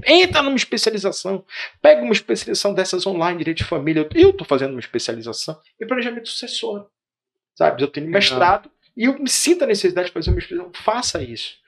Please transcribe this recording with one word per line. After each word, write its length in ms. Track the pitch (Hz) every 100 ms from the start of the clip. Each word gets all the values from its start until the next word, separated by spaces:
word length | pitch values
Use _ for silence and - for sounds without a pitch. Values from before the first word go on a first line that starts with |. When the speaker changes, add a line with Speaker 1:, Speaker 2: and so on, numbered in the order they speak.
| -
Speaker 1:
entra 360 | 330 370 302
numa 120 | 277
especialização, 880 | 262 - 233 - 214 196 - 185 196 - - - -
pega 200 | 302 302
uma 100 | 240
especialização 600 | 208 - 208 - 196 202
dessas 320 | 185 185 180
online, 340 | 196 180 170 175
direito 200 | 156 160
de 60 |
família. 440 | - 160 143 156 151
Eu, 140 | 330 -
eu 40 |
tô 120 | 392
fazendo 260 | 165 135 135
uma 100 | 131
especialização 800 | - 117 - 113 117 113 - 160 _ -
em 40 | 220
planejamento 400 | 254 240 233 226
sucessório, 580 | - 233 - 226 202 202 _ _ _ _ _ _ -
sabe? 260 | 160 -
Eu 60 | 135
tenho 180 | 147 156
Speaker 2:
Legal. 140 | 190
Speaker 1:
mestrado 500 | 196 131 175 196 - _ _ -
e 100 | 233
eu 120 | 277
me 100 | 269
sinto 360 | - - 349
a 20 | 247
necessidade 400 | 202 185 175 180
de 80 |
fazer 160 | 170 156
uma 80 | 180
especialização. 440 | - 175 175 -
Faça 360 | - 233 247 170
isso. 360 | 127 113 - -